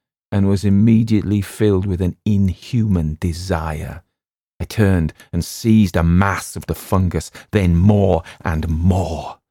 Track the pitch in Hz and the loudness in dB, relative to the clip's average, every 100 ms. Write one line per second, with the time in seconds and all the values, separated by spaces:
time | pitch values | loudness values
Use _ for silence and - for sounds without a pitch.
0 | _ _ _ 101 98 98 104 98 113 113 | _ _ _ -2 0 0 2 4 4 4
1 | 113 107 90 104 95 - 107 95 98 90 | 2 0 0 -2 -4 -2 0 0 -2 -2
2 | 90 - - 101 95 90 - 123 110 90 | -4 -4 -2 0 0 -2 -4 -2 0 0
3 | 78 78 90 82 95 85 80 78 76 85 | -2 -4 -6 -6 -6 -4 -4 -8 -10 -14
4 | - _ _ _ _ - - - 101 92 | -20 _ _ _ _ -12 -6 0 2 2
5 | 80 - - 87 - - 117 110 98 90 | 0 -6 -8 -6 -6 -4 2 4 4 2
6 | 82 87 98 92 - - 78 80 - 95 | 2 4 2 -2 -8 -10 -8 -8 -2 0
7 | 90 82 - - - 107 90 85 98 104 | 0 -2 -8 -14 -4 0 2 4 4 4
8 | 95 85 - - - 80 85 80 87 92 | 2 0 -2 -8 -6 -4 -4 0 0 0
9 | 80 82 - - _ | -2 -8 -12 -16 _